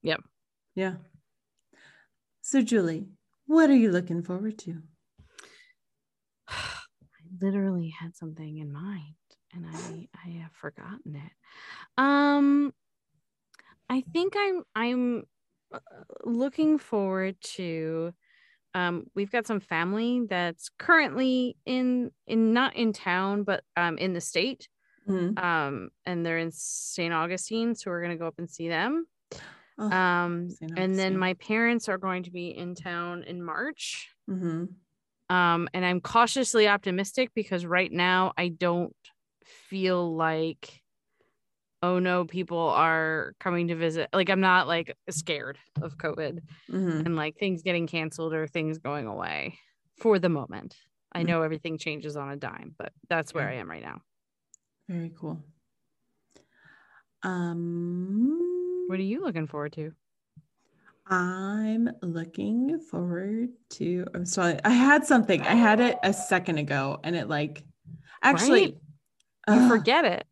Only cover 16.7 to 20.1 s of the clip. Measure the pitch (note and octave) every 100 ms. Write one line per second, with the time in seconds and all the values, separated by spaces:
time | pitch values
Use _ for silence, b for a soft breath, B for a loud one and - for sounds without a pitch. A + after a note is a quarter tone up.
16.7 | D#4 - A3 G3 F#3+ F#3+ F#3 - - F3+
17.7 | D#3+ D#3+ D#3+ E3 F3 _ _ _ _ _
18.7 | F#3 F3+ F3 - - G3+ B3 A3+ G#3+ -
19.7 | E3 E3+ G#3 A#3